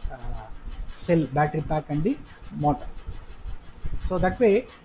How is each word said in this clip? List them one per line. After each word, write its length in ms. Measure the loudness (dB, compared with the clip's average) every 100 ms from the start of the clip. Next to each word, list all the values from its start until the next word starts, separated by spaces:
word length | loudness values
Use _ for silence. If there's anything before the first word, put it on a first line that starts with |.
| -4
uh, 60 | -4 -6 -6 -6 -10 -8 -8 -6
cell 340 | -6 4 4 4
battery 280 | 2 2 0
pack 240 | 0 -2 0
and 160 | 0
the 140 | 2 0 -6 -16 -12 0
motor. 280 | 2 2 -4 -8 -8 -10 -10 -10 -8 -8 -10 -4 -2 0
So 160 | 0 2
that 200 | 2 6
way 300 | 6 6 2 -16